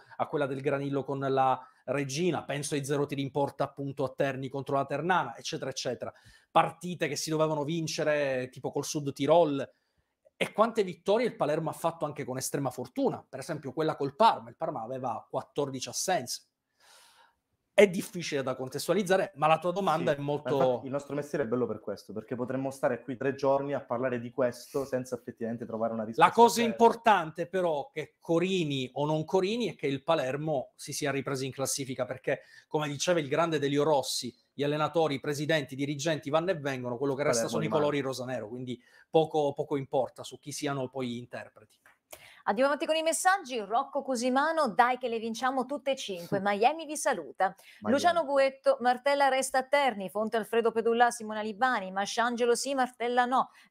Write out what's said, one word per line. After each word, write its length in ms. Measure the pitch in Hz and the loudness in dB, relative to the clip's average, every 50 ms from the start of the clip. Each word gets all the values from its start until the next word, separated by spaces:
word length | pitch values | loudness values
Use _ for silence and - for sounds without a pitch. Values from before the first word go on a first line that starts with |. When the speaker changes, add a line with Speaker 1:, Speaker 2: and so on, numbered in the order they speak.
| - - - | -12 -16 -8
Speaker 1:
a 100 | - 117 | -6 -6
quella 200 | - - 147 143 | -4 -2 -2 -2
del 140 | 131 139 135 | -2 -2 -2
Granillo 420 | 135 147 139 139 139 139 139 139 135 | -2 -2 0 0 -2 -2 -2 -2 -2
con 160 | - 143 135 | -4 -4 -2
la 440 | 139 135 135 135 131 131 131 - - - _ _ _ | -2 0 2 4 4 4 2 0 -4 -12 _ _ _
Regina, 580 | 127 127 143 143 135 131 156 180 175 143 113 - | -4 -2 -2 -2 -4 -2 0 0 0 0 0 -4
penso 300 | - 139 147 143 - 156 | -4 -6 -6 -4 -4 -4
ai 100 | 143 139 | -4 -2
zero 220 | 135 147 143 143 | -2 0 0 0
tiri 140 | 139 139 139 | -2 -2 -4
in 80 | 139 131 | -4 -4
porta 320 | - 151 139 135 - - | -2 -2 -2 -2 -2 -4
appunto 400 | 143 139 - - 139 139 135 - 135 | -4 -4 -4 -6 -8 -8 -4 -4 -4
a 80 | 131 - | -4 0
Terni 320 | - 143 135 131 131 135 127 | 0 0 0 0 -4 -6 -6
contro 260 | 135 139 131 - 139 | -6 -6 -4 -2 0
la 100 | 139 135 | 0 0
Ternana, 500 | - 143 143 151 185 185 170 143 120 117 | 0 -2 -2 0 2 2 2 0 -2 -6
eccetera, 340 | 127 - - 165 127 139 131 | -10 -10 -8 -8 -6 -6 -6
eccetera. 420 | - - - 131 120 - - 104 - - _ - - _ _ _ | -6 -4 -4 -4 -4 -4 -6 -10 -10 -12 _ -20 -20 _ _ _
Partite 560 | - 160 165 156 - - - 180 175 131 165 | 2 2 2 2 -2 -8 -10 -10 -4 -4 -4
che 80 | 143 143 | -4 -2
si 140 | 143 - 160 | -4 -2 -2
dovevano 320 | 160 156 156 156 156 147 | 0 2 2 2 2 0
vincere, 840 | 139 143 170 165 160 151 - - 151 151 147 147 143 135 131 127 127 127 | -2 -2 -2 -2 -2 -2 -2 0 0 0 2 2 0 0 -2 -2 -4 -6
tipo 220 | - 135 - 131 | -10 -10 -10 -4
col 120 | - 147 139 | -4 -4 -4
Sud 280 | - - 156 143 139 | -2 -4 -4 -4 -4
Tirol, 600 | - - 135 135 160 175 165 147 143 135 123 - _ _ _ _ _ _ _ _ _ _ _ _ _ | -4 -2 4 6 6 6 6 6 2 -2 -4 -6 _ _ _ _ _ _ _ _ _ _ _ _ _
e 160 | - 185 - | -4 -4 -2
quante 300 | - - 220 233 220 226 | 2 2 2 2 2 0
vittorie 440 | 196 185 165 - _ 190 202 233 254 214 | -2 -2 -4 -4 _ 2 2 2 2 0
il 80 | - | 0
Palermo 340 | - 156 143 156 165 160 147 | -2 0 0 0 0 -2 -4
ha 40 | 143 | -6
fatto 300 | - - 165 165 - 156 | -4 -4 -4 -2 -2 -6
anche 180 | 147 139 - 131 | -6 -6 -8 -8
con 140 | 120 127 131 | -6 -6 -6
estrema 320 | - - - 143 139 127 | -4 -4 -4 -2 -2 -4
fortuna, 540 | - 131 117 - - 269 277 208 131 104 - | -4 -6 -10 -8 -4 -2 0 0 -2 -2 -8
per 120 | _ - 127 | _ -12 -12
esempio 340 | 135 - 156 143 - 131 | -8 -8 -8 -8 -8 -8
quella 220 | - 160 156 156 143 | -4 -2 -2 -2 0
col 220 | - 143 139 - | -2 -4 -4 2
Parma, 320 | - 220 226 - 120 113 117 | 4 4 4 4 2 -4 -12
il 80 | - | -8
Parma 240 | _ 160 170 151 120 | _ -6 -4 -4 -6
aveva 420 | 110 117 131 127 131 123 110 104 - _ | -6 -6 -6 -6 -4 -4 -6 -6 -8 _
quattordici 580 | - 131 - - _ 151 143 135 135 127 - 127 | -6 -6 -6 -4 _ -4 -2 -2 -4 -6 -8 -6
assenze, 560 | - - - 185 185 156 120 - - - - _ _ _ _ _ _ _ _ - - - - - _ _ - _ _ _ _ _ _ _ _ _ _ - | -6 -4 -2 0 0 -2 -2 -4 -8 -10 -10 _ _ _ _ _ _ _ _ -20 -20 -20 -20 -20 _ _ -20 _ _ _ _ _ _ _ _ _ _ 6
È 80 | 208 196 | 6 6
difficile 540 | 170 202 - - - 175 156 - 156 135 | 6 -2 -6 -6 -8 -8 -6 -4 -4 -2
da 140 | 127 131 127 | -2 -2 -4
contestualizzare, 760 | 131 131 131 - 139 - - 170 202 202 170 185 190 160 - - | -6 -6 -8 -8 -6 -2 0 0 0 2 4 2 2 2 -2 -2
ma 100 | 139 151 | 0 4
la 120 | 156 160 160 | 4 4 4
tua 140 | 170 175 | 2 0
domanda 380 | 175 202 196 170 151 165 175 165 | -2 0 0 2 2 2 2 0
Speaker 2:
Sì, 40 | 147 | 0
Speaker 1:
è 20 | |
Speaker 2:
ma 60 | 143 | 0
Speaker 1:
molto 280 | 143 143 147 143 - - | -2 -2 -4 -2 -2 0
Speaker 2:
infatti 340 | 147 135 131 127 123 113 120 | 2 4 4 4 2 0 -4
il 60 | 131 | -6
nostro 220 | 135 143 - - 139 | -6 -6 -6 -6 -6
mestiere 300 | 147 143 147 - 151 135 | -6 -6 -4 -4 -4 -2
è 20 | |
bello 180 | 110 120 127 120 | 0 0 0 0
per 140 | 110 107 104 | -2 -2 -6
questo, 320 | - 104 98 - - - | -8 -8 -10 -10 -12 -12
perché 220 | 98 110 110 - 131 | -10 -10 -8 -8 -6
potremmo 360 | 117 123 - 127 135 135 135 | -6 -4 -4 -4 -4 -4 -6
stare 300 | 135 - 156 139 120 - | -4 -2 0 0 0 -2
qui 160 | - - 131 | -4 -10 -8
tre 180 | - 131 139 127 | -2 -2 -2 -2
giorni 380 | 135 143 135 135 139 139 143 | 0 2 2 2 2 0 -2
a 80 | 139 123 | -4 -6
parlare 400 | - - 123 117 127 131 123 120 | -4 -4 -4 -2 -2 -2 -2 -4
di 100 | 117 123 | -6 -6
questo 540 | - - 127 120 120 - - - - 143 131 | -2 0 0 0 0 -4 -12 -6 -6 -4 -4
senza 320 | 135 131 127 123 - 123 | -2 -4 -4 -4 -6 -8
effettivamente 480 | - - 123 113 - 117 113 117 110 117 | -8 -8 -12 -10 -6 -6 -6 -4 -6 -6
trovare 300 | 104 110 107 113 113 113 | -8 -4 -2 -2 -2 -2
una 100 | 113 107 | -4 -4
risposta 240 | 110 113 156 165 180 | -4 6 6 6 8
Speaker 1:
La 20 | |
cosa 300 | - 226 240 226 - 233 | 10 8 8 8 8 4
Speaker 2:
certa. 100 | 233 226 | 2 0
Speaker 1:
importante 760 | - - 226 202 214 - - 226 208 180 160 160 160 175 170 - | 4 6 6 6 6 6 4 4 4 4 2 -2 -4 -6 -6 -2
però 400 | - 185 180 170 151 151 - - | -2 0 0 0 0 -2 -6 -8
che 260 | _ 151 143 - _ _ | _ -10 -10 -10 _ _
Corini 680 | - - 165 165 180 185 190 180 160 147 139 135 127 - | -2 0 2 2 2 2 2 0 0 0 0 -2 -4 -4
o 140 | - 135 147 | -2 -2 0
non 180 | 151 156 156 156 | 0 0 0 0
Corini 440 | 156 190 190 185 196 226 247 226 170 | 0 0 0 2 2 0 -2 -2 -4
è 60 | 135 | -4
che 100 | - - | -4 -4
il 160 | 139 139 131 | -4 -4 -2
Palermo 680 | - 165 165 156 131 131 135 147 151 156 151 131 - - _ | 0 0 0 0 0 -2 -4 -4 -2 -2 -2 -2 -4 -6 _
si 160 | - - 151 | -16 -14 -10
sia 180 | 135 - 151 139 | -6 -4 -2 -2
ripreso 360 | 135 139 131 135 139 131 135 | -2 -2 -2 -2 -4 -4 -4
in 60 | 135 | -6
classifica, 520 | 123 - 135 127 - - 135 127 127 131 127 | -4 -4 -4 -4 -2 -4 -4 -6 -6 -6 -6
perché 380 | - 127 104 - 151 135 - - - - - - _ | -6 -6 -6 -4 -2 -4 -4 -4 -12 -20 -20 -10 _
come 180 | - 156 151 | -2 -2 -2
diceva 320 | 147 147 139 - 180 175 170 | -2 -2 -2 0 2 2 2
il 100 | 147 127 | 2 2
grande 300 | 147 151 170 165 160 143 | 2 2 2 2 2 0
Delio 240 | 139 139 143 143 | 0 2 2 2
Rossi, 480 | 147 156 151 135 127 - - - 131 117 - _ _ _ | 4 4 4 4 2 0 -4 -4 -6 -8 -10 _ _ _
gli 100 | _ - | _ -4
allenatori, 520 | 139 147 147 151 151 143 - 170 160 147 139 | -2 -2 0 0 0 0 2 2 2 2 0
i 60 | 123 | -2
presidenti, 520 | - 151 147 139 156 143 160 151 147 - | -2 -4 -4 -2 0 0 0 0 0 -4
i 40 | 135 131 | -4 -4
dirigenti 500 | 143 139 151 139 139 170 156 139 - 139 | -4 -4 -4 -2 -2 -2 -2 -2 -2 0
vanno 220 | 147 160 170 190 | 0 2 2 2
e 80 | 185 156 | -2 -2
vengono, 400 | 139 143 131 127 123 123 120 117 | -2 -4 -4 -4 -4 -6 -4 -2
quello 160 | 143 139 131 | -2 -2 0
che 80 | 135 | 0
resta 220 | 147 151 - 117 113 | 2 2 2 2 0
Speaker 2:
Palermo 40 | 113 | 0
Speaker 1:
sono 160 | 117 - - | 0 -2 0
i 40 | 110 | 2
Speaker 2:
rimane. 140 | - 151 | 2 2
Speaker 1:
colori 180 | 147 147 147 143 | 2 2 2 0
rosanero, 440 | 123 131 127 120 123 127 127 113 110 104 | -2 -2 -4 -4 -6 -6 -6 -6 -6 -8
quindi 280 | 120 127 127 123 117 - _ _ - - - _ | -10 -10 -8 -8 -10 -10 _ _ -20 -20 -16 _
poco, 460 | - 160 156 156 - 156 147 143 139 | 2 2 2 2 2 0 0 0 -2
poco 240 | - 139 - 156 139 | -4 -4 -2 -2 -4
importa 440 | 131 - - 135 117 - - - | -2 0 0 0 0 0 -6 -12
su 160 | 117 - 127 - | -14 -14 -14 -14
chi 140 | _ 143 | _ -12
siano 380 | 139 - 147 139 139 135 131 127 | -10 -6 -4 -4 -2 -4 -4 -6
poi 180 | - 135 127 120 | -6 -6 -6 -4
gli 80 | 117 | -6
interpreti. 600 | 120 120 - - 110 104 - - 107 107 _ _ _ _ - _ _ _ _ - - - - - - _ | -8 -10 -12 -12 -14 -14 -14 -18 -20 -20 _ _ _ _ -20 _ _ _ _ -20 -20 -20 -20 -20 -6 _
Speaker 3:
Andiamo 240 | 190 208 220 269 277 | -2 0 2 2 2
avanti 160 | 294 277 320 | 2 0 0
con 100 | 330 311 | 0 0
i 60 | 320 | 0
messaggi. 560 | 320 330 311 - - 370 381 403 320 240 262 226 | 2 0 0 2 4 2 2 2 0 -6 -6 -6
Rocco 420 | 208 190 220 254 277 277 - 277 | -4 -2 0 -2 -2 0 -4 -4
Cusimano, 640 | - 262 262 226 240 254 247 269 294 320 330 320 294 233 | -2 -2 -2 0 0 2 2 2 2 2 2 2 0 2
"Dai 300 | 175 - 240 247 262 254 | 4 4 4 4 2 -2
che 100 | - 233 | -4 -4
le 100 | 233 220 | -4 -4
vinciamo 480 | 220 233 220 - 262 254 269 269 247 | -4 -6 -4 -2 -2 0 0 0 -2
tutte 260 | 262 285 - - 277 | -2 -6 -4 -2 -4
e 40 | 269 | -4
cinque, 420 | 269 - - 185 170 170 - 202 196 | -4 -4 -8 -8 -8 -4 -4 -2 0
Speaker 2:
Sì. 40 | |
Speaker 3:
Miami 420 | 190 202 208 196 220 269 311 330 320 | 0 0 2 4 4 4 4 2 -4
vi 100 | 285 302 | -8 -8
saluta." 580 | - - 294 240 175 147 117 - - 185 190 180 - - - - - | -2 0 0 0 -2 -4 -10 -2 0 0 0 0 -6 -14 -20 -20 -8
Speaker 2:
Miami. 140 | 202 214 254 | 0 0 2
Speaker 3:
Luciano 300 | 285 - 349 339 339 302 | 4 4 4 4 2 0
Buetto, 540 | 262 285 269 269 269 269 - - 277 269 - | 2 4 4 4 4 2 2 2 2 2 4
"Martella 480 | 233 247 254 254 - 285 285 285 277 262 | 2 2 2 2 2 2 4 4 4 4
resta 300 | 262 262 262 - - 262 | 4 2 0 0 0 -2
a 40 | 262 | 0
Terni", 420 | 262 285 285 277 247 214 202 190 185 | 2 2 4 4 4 2 0 -6 -4
fonte 260 | - 208 220 214 233 | -2 -2 -2 0 0
Alfredo 360 | 226 202 - 226 233 226 226 | -2 -2 2 0 2 2 2
Pedulla, 380 | 220 226 208 233 226 233 240 240 | 2 2 2 2 4 6 4 4
Simona 320 | 233 - 220 214 220 214 | 4 0 -6 -8 -6 -6
Libani, 480 | 214 220 202 190 254 262 247 214 190 185 | -6 -6 -2 0 0 2 2 0 -2 -4
"Masciangelo 640 | 190 196 202 196 - 240 226 240 240 220 247 240 240 | -4 -4 -4 -2 0 0 2 2 2 2 2 2 2
sì, 200 | 226 - 262 285 | 2 2 0 0
Martella 500 | 262 247 247 - - 226 240 247 247 247 | 0 0 -2 -2 -4 -4 0 2 2 2
no", 240 | 247 262 240 - - - - - _ | 4 2 0 0 0 -6 -16 -20 _